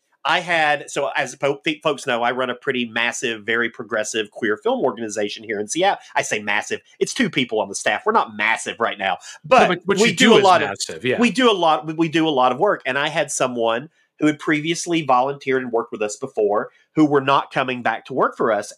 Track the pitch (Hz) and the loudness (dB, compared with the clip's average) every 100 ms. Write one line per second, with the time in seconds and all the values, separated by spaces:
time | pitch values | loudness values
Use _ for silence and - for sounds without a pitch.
0 | _ _ 139 170 170 170 151 147 151 - | _ _ -2 0 0 2 2 0 -2 -4
1 | 139 147 131 104 143 147 - 151 160 135 | -2 -2 -4 -2 -2 -2 -4 -2 -2 -2
2 | - 120 120 127 127 120 - 123 117 113 | -2 0 0 0 -2 -4 -4 -2 -2 -2
3 | 117 117 123 110 104 117 117 - 110 113 | -2 -2 -4 -4 -2 -2 -2 -6 -6 -4
4 | 107 113 104 - 107 107 220 262 143 110 | -2 -4 -6 -4 -2 -2 -2 0 0 -2
5 | 113 104 104 110 110 104 107 160 190 175 | -6 -4 -6 -6 -6 -6 -4 0 0 0
6 | - - - 110 208 208 - - _ - | -4 -4 -2 -4 -2 -2 -2 -8 _ -6
7 | 190 - 214 156 123 107 98 95 - 104 | -4 -2 -2 -2 -2 -2 -4 -4 -2 -2
8 | - 220 127 107 107 110 117 98 113 101 | 2 0 0 -2 0 0 -4 -4 -4 -2
9 | 98 90 - - 156 254 151 175 180 190 | -4 -4 -8 -12 2 4 4 2 0 2
10 | 226 170 226 214 196 175 104 101 - 80 | 2 4 6 8 8 4 2 -6 -8 -4
11 | 127 117 233 190 247 202 165 156 156 160 | -2 2 2 4 2 4 2 2 0 -2
12 | 165 165 160 139 127 127 202 160 135 131 | 0 2 2 4 2 2 0 0 -2 -2
13 | 151 156 143 - 135 123 113 113 151 _ | 0 -2 -2 0 -2 0 0 -2 -4 _
14 | _ - 151 151 - 151 156 165 - 170 | _ -2 0 0 -2 -2 -2 -4 -2 -2
15 | 143 123 135 139 135 131 127 117 113 110 | 2 2 2 -2 -2 -2 -2 -4 -4 -4
16 | 104 - 127 - 104 104 131 _ _ - | -6 -6 -8 -2 0 0 -4 _ _ 2
17 | 151 143 135 139 - 151 131 123 117 113 | 4 4 4 2 2 -2 -2 -2 -2 -4
18 | - 127 233 - 139 104 107 | -4 -2 -2 0 0 0 -2